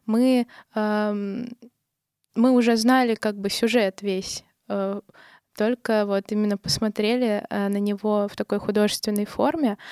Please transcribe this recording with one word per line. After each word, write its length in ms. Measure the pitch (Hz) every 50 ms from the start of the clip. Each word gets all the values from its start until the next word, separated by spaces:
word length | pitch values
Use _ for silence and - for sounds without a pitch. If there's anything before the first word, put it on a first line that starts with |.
| _
мы, 400 | 220 220 233 254 262 254 247 233 - - - - _ -
ам, 720 | 220 214 214 208 208 214 208 208 202 202 196 196 - 247 - - - 233 247 _ _ _ _ _ _ _ _ _ _ _ _ _
мы 160 | 226 233 262
уже 240 | 254 247 226 240 233
знали 380 | 220 220 247 262 262 247 233 220
как 200 | - - 214 202 202
бы 120 | 196 196
сюжет 520 | - - 233 226 233 240 202 190 - -
весь, 420 | 202 202 185 190 190 - - - - _ _ _ _ -
э, 320 | 202 196 196 196 202 208 - _ _ - - - - _ _ _ _ -
только 480 | 214 233 247 - - 240 220 214 208
вот 260 | 202 196 196 - -
именно 260 | 214 214 214 208 202 -
посмотрели, 840 | - - - - 226 214 - - 214 214 240 254 247 220 208 202 - -
э, 180 | - 202 202 202
на 100 | 202 202
него 500 | 202 202 202 196 - 214 208 208 202 202
в 80 | -
такой 220 | - 208 - 202 202
художественной 680 | - - 101 208 208 208 - - - - 104 202 208
форме, 520 | - - - 226 285 339 320 285 220 208 - - -